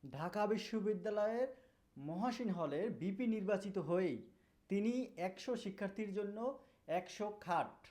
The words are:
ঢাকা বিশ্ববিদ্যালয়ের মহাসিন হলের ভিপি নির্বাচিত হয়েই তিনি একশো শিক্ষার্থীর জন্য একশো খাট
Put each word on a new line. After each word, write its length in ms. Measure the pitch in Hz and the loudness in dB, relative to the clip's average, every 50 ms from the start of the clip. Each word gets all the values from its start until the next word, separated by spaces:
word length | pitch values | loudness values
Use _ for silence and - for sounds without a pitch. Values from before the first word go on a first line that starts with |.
| - 135 | -12 -10
ঢাকা 360 | - 139 160 180 185 208 208 | -6 -4 -4 -2 2 2 4
বিশ্ববিদ্যালয়ের 1000 | 196 220 214 - - 226 220 196 214 208 - - 220 208 208 208 214 226 240 262 262 262 - - - _ _ _ _ _ | 4 4 2 0 -2 -2 0 2 2 2 2 0 0 2 2 2 2 4 2 0 0 -2 -10 -18 -20 _ _ _ _ _
মহাসিন 520 | 139 139 147 165 180 214 254 247 233 247 214 | -8 -6 -4 -2 0 0 0 0 0 0 0
হলের 400 | 185 175 165 147 139 147 196 233 | 2 2 0 0 2 0 0 0
ভিপি 360 | 180 - 160 190 196 196 254 | -2 0 -2 -2 0 2 2
নির্বাচিত 500 | 233 220 214 190 190 208 190 196 208 190 | 2 2 2 2 2 2 2 0 -2 -2
হয়েই 400 | 190 165 143 170 185 190 170 131 107 - - - _ _ _ _ _ _ _ | -2 0 2 4 4 4 2 0 -2 -6 -12 -20 _ _ _ _ _ _ _
তিনি 240 | 190 202 208 226 240 254 254 247 - | 2 2 4 4 2 2 -2 -2 -4
একশো 380 | - 175 190 190 - - - 247 | -2 -2 -2 -2 -4 -2 -2 -2
শিক্ষার্থীর 580 | 226 - 202 190 - 208 190 196 - 220 202 190 | -2 -2 -6 -4 -4 -4 -4 -4 -4 -4 -2 -2
জন্য 460 | 208 208 202 202 214 233 262 - - - - - _ _ | -2 -2 -2 -4 -2 -2 -2 -4 -4 -12 -20 -20 _ _
একশো 400 | - 160 180 180 - - - 208 214 208 - | -2 -2 -2 -2 -4 -6 -4 -4 -4 -4 -8
খাট 480 | - 160 175 160 - - - - - - | -2 2 2 2 2 0 -6 -16 -20 -20